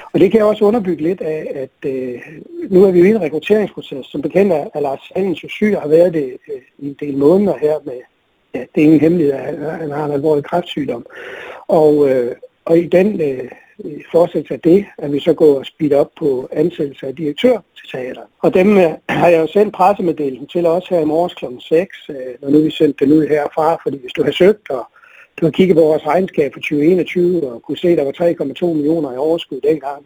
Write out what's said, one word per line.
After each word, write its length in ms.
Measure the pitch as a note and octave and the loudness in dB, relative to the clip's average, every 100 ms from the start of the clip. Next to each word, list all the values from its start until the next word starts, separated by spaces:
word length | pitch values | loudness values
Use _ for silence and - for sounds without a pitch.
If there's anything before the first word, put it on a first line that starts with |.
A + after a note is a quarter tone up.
| - | -6
Og 60 | - | 2
det 120 | F#3+ | 4
kan 60 | A3 | 4
jeg 100 | G#3+ | 2
også 180 | G#3+ G#3 | 2 2
underbygge 380 | A#3 F#3 D#3+ | 0 -2 -4
lidt 180 | E3 F#3+ | -4 -4
af, 300 | D#3+ D#3 A3 D3+ | -6 -6 -8 -10
at, 340 | C3 _ D3 | -10 _ -8
øh, 280 | C3 B2+ A#2+ - D#3 - E4+ D#4+ | -6 -8 -10 -14 -20 -16 -12 0
nu 140 | F3+ | 4
er 80 | G3 | 6
vi 80 | F3+ | 6
jo 60 | F#3 | 4
i 40 | |
en 120 | A3 | 2
rekrutteringsproces. 840 | D#3 D3+ - G#3+ F#3+ - - C#3 - | -2 -6 0 0 0 -8 -14 -14 -10
Som 160 | D3 | -8
bekendt 320 | C#3+ F3 G3+ | -2 0 2
er, 140 | D#3 A3 | 0 -4
er 60 | D3+ | -6
Lars 320 | C#3+ C3+ - | -6 -6 -10
Sandens 300 | F#3 G3 D#3 | -6 -4 -6
jo 60 | D#3+ | -10
syg 240 | - G#3+ F3+ | -4 -2 -2
og 60 | |
har 80 | D3 | 2
været 240 | D#3+ F3+ | 2 4
det, 240 | E3 C3 C3+ - | 0 -6 -10 -14
øh, 80 | C3+ _ - | -14 _ -14
i 80 | C#3+ | -14
en 80 | C#3+ | -10
del 180 | D3 C#3 | -8 0
måneder 400 | C#3+ F#3+ G3+ C3 | 2 4 2 0
her 140 | D3+ D3+ C#3+ | -2 -2 -6
med, 140 | B2 - _ _ _ _ | -14 -16 _ _ _ _
ja, 60 | - | -12
det 220 | - F#3 | -6 2
er 40 | D3+ | 4
ingen 140 | D3+ | 6
hemmelighed, 340 | D#3+ F3 C#3+ | 4 2 0
at 60 | C3+ | -2
han, 400 | - D3 D3 D#3 | -6 -8 -8 -8
han 120 | D3+ | -8
har 140 | C#3+ D3 | -6 -4
en 60 | |
alvorlig 320 | C#3+ D#3 D3 | -2 0 0
kræftsygdom. 640 | C#3 F3 - - C3 A#2+ - - - - - - - | 0 -4 -4 -8 -6 -8 -12 -18 -16 -16 -16 -16 0
Og, 420 | E3 D3+ D3 C#3 | 4 4 4 2
øh, 260 | C3 A#2+ - - _ - | 2 -2 -8 -16 _ 0
og 120 | E3+ | 2
i 100 | E3 | 4
den, 340 | F3+ G3+ G3 | 2 2 0
øh, 280 | D3 C3 - - _ _ - D3 - | -4 -4 -10 -16 _ _ -14 -14 -2
fortsættelse 420 | E3 E3+ E3 D3 | 0 0 -2 -6
af 60 | D#3 | -2
det, 260 | D#3+ F#3+ G3+ - | 2 2 2 -10
at 160 | D3 | -6
vi 60 | C#3+ | -2
så 140 | E3+ | 0
går 260 | C#3 D#3 C#3 | 4 4 4
og 60 | B2 | -2
speeder 320 | - D3+ C#3 | -6 0 0
op 140 | - - | 0 -2
på 300 | D3+ B2+ C3 | -4 -4 -4
ansættelse 560 | D3+ E3+ - C#3+ C3+ C3+ | -2 -2 -2 -8 -6 -12
af 80 | C3 | -8
direktør 420 | D3+ D3 B3 A3 _ - | -8 0 2 2 _ -20
til 120 | - | -14
teater. 300 | C3+ B2+ - - - | -12 -10 -12 -18 -2
Og 120 | E3+ | 2
dem, 240 | F#3 G3 G3+ | 4 4 4
øh, 120 | E3 - - | 4 0 -6
har 180 | D3+ E3 | 2 4
jeg 120 | E3 | 4
jo 80 | D#3 | 2
sendt 260 | G3+ G#3+ | 0 0
pressemeddelelsen 760 | - F#3 G3+ F3 D#3 C#3+ B2 C#3+ | 2 2 2 -2 -2 -4 -6 -8
til 180 | F3 E3+ | -2 0
også 220 | E3+ - | -2 -2
her 120 | F3 | -2
i 40 | D#3 | 0
morges 280 | D#3 F3 | 0 -2
klokken 280 | - C#3 B2 | -6 -14 -14
seks, 360 | - D#3+ G3 - - | 0 0 0 -10 -16
øh, 60 | C#3 B2+ A#2+ | -14 -12 -10
når 80 | C#3 | 2
nu 100 | D3+ | 2
vi 120 | D#3 | 2
sendte 340 | - D3+ - C3+ | 2 0 2 2
den 80 | |
ud 140 | D#3 D3 | 4 2
herfra, 480 | D3+ D3 - D#3 D#3+ | 0 -2 -2 0 0
fordi 140 | D#3 C3+ | -4 -8
hvis 140 | B2+ | -12
du 100 | - | -4
har 80 | C#3+ | -2
søgt, 380 | - F3+ G#3 - | 4 2 2 -4
og 180 | C3 - _ _ - - - | -10 -10 _ _ -20 -20 -4
du 40 | E3 | -2
har 60 | |
kigget 260 | - F3+ D3 | 2 4 4
på 60 | |
vores 220 | D#3 D#3 D3+ | 4 2 0
regnskab 480 | F3 F#3+ - C#3 | -2 -2 -2 -4
for 60 | D3 | -4
tyve 260 | - D3 D3+ | -6 0 2
enogtyve, 640 | F#3 - F#3 F3 F3 C3+ | 2 0 0 0 0 -4
og 100 | A2+ | -10
kunne 160 | - C3+ | -10 -4
se, 180 | F3+ E3 | 0 0
der 80 | |
var 80 | C#3 | 0
tre 220 | - F3 | -2 -2
komma 200 | D#3+ C#3+ | -2 -6
to 200 | - F3 | -4 -2
millioner 400 | D#3 D3 E3 C#3 | 0 0 0 -2
i 40 | B2+ | -4
overskud 440 | D#3 E3+ - C3+ | -2 -2 -4 -4
dengang, 440 | D3 D#3 C3+ C#3+ | -2 -2 -4 -12